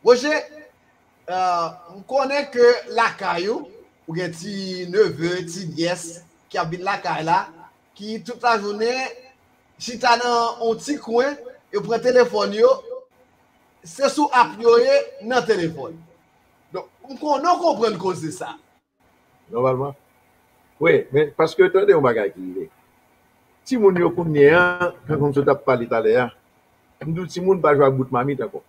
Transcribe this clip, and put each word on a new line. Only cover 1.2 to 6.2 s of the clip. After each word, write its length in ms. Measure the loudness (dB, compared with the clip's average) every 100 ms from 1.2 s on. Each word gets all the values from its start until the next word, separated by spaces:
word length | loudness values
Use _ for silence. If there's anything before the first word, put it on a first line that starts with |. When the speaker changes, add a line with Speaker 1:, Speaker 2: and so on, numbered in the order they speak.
| -8
Speaker 1:
euh, 400 | -2 0 -2 -4 -8 -20 -20
m 40 | -4
konnen 400 | -2 0 -2 -2
ke 180 | 4 4 4 -2 -2
lakay 540 | -2 -2 -6 -4 -4
ou, 160 | -6 -8 -20 _ _ -10
ou 80 | -6
gen 160 | -6
ti 560 | -8 -12 -10 -8 -10 -4
neve, 540 | 2 2 2 -4 -4 -8
ti 160 | -10 -10 -4
nyès, 480 | -4 -4 -8 -16